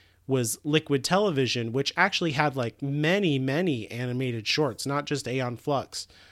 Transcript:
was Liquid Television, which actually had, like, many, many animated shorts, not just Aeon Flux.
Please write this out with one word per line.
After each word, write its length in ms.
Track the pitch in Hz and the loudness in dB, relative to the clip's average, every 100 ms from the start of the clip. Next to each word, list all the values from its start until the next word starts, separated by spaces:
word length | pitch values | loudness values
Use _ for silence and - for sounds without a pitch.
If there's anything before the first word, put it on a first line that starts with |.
| _ _ - | _ _ -2
was 320 | 131 117 - | 0 0 -2
Liquid 400 | 151 156 - 139 | 0 0 2 0
Television, 680 | - 185 208 139 123 120 113 | 2 2 2 2 0 0 -2
which 220 | 123 139 - | -2 -2 2
actually 360 | 190 - 170 | 2 2 -2
had, 240 | 135 151 131 | 2 0 0
like, 260 | 117 - | -4 -4
many, 580 | 143 143 151 196 190 135 | -4 0 2 2 2 2
many 500 | 131 143 185 127 101 | 0 0 0 0 -4
animated 560 | 117 123 123 131 117 107 | -6 -4 -2 -2 -2 -2
shorts, 400 | - 147 104 139 | 0 0 -2 -4
not 200 | 143 143 | -2 -2
just 220 | 139 117 | -4 -2
Aeon 300 | 131 123 120 | -2 -2 -4
Flux. 500 | - 139 90 - - - - | 0 0 -2 -8 -12 -16 -20